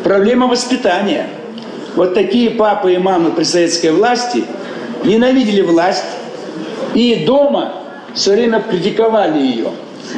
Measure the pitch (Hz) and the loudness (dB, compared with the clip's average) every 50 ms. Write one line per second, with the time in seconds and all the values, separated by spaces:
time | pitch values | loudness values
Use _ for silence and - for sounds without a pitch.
0 | - 175 190 202 196 220 247 247 254 247 240 240 - - 262 240 - 202 175 190 | 0 2 2 4 4 4 4 4 2 2 2 0 0 -2 -4 0 0 0 0 0
1 | 208 202 156 - - - - - - - - - - - - - - - - - | 0 0 -2 -2 -4 -8 -10 -12 -12 -12 -14 -14 -14 -12 -12 -12 -12 -8 -2 0
2 | 180 185 180 214 190 180 196 240 240 220 - 240 247 214 202 - 190 185 180 185 | 0 2 2 2 0 2 2 2 2 2 2 2 2 2 2 0 2 0 2 2
3 | 185 190 190 175 165 156 139 170 156 156 - 175 170 165 165 - - 160 160 175 | 2 0 2 2 2 0 0 0 -2 0 2 2 2 2 0 0 0 2 2 4
4 | 208 240 247 226 - - - - - - - - - - - - - - - - | 2 2 2 0 -2 -2 -2 -4 -4 -4 -8 -10 -10 -10 -10 -12 -10 -10 -10 -4
5 | - 170 196 226 240 254 262 269 247 214 202 196 185 170 170 165 170 180 - - | 0 2 2 4 4 4 4 4 2 2 2 2 2 4 4 4 4 2 0 -2
6 | - - - - - - - - - - - - - - - - - - - 208 | -4 -6 -8 -10 -12 -12 -12 -12 -12 -10 -10 -10 -10 -8 -8 -8 -8 -2 0 2
7 | 240 240 233 190 156 180 254 285 285 269 233 185 - - - - - - - - | 2 4 2 2 2 2 4 4 4 4 2 0 -2 -4 -8 -10 -12 -14 -16 -16
8 | - - - - - 190 202 220 240 233 220 208 202 - 185 175 165 208 - 196 | -16 -12 -8 -2 0 2 2 4 4 2 2 0 0 -2 -4 -2 -2 -2 0 2
9 | 226 226 220 214 196 160 156 151 135 131 123 113 110 98 90 - - - - - | 2 2 4 2 2 2 2 2 0 0 0 -2 -4 -4 -6 -8 -14 -16 -16 -16
10 | - - - | -14 -10 -8